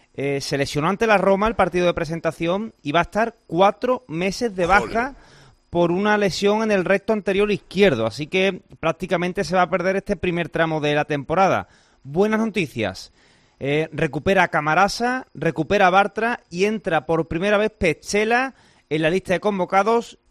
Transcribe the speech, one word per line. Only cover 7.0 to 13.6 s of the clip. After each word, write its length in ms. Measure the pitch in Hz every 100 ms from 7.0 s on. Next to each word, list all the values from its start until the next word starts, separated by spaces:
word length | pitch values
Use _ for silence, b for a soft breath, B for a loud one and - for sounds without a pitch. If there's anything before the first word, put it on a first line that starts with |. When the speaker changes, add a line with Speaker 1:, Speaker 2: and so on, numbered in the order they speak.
| -
Speaker 1:
anterior 380 | 214 190 196 208
izquierdo. 560 | 190 - 170 202 120 110
Así 220 | 110 151
que 320 | 185 190 180 - -
prácticamente 640 | 160 - 190 180 180 185
se 140 | 160 185
va 60 |
a 80 | 175
perder 260 | 185 180 196
este 180 | -
primer 340 | 202 180 170 156
tramo 320 | 165 165 156
de 140 | 147
la 120 | 147 147
temporada. 600 | 147 131 165 190 117 90 b b b
Buenas 340 | 135 151 214 220
noticias. 760 | 226 202 147 120 101 92 - b b b b
Eh, 300 | -